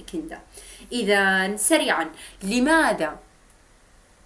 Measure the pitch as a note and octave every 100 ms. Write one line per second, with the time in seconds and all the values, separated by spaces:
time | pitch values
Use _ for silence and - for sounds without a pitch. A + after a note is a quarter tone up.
0 | - E3+ D3+ - - - - - - B3
1 | G3+ G3+ G3 F#3+ F#3+ G#3 - D#4 C4+ D#3+
2 | D#3 - - - F#3+ B3 C4+ D#4+ C4+ G#3
3 | D3+ D3+ - _ _ _ _ _ _ _
4 | _ _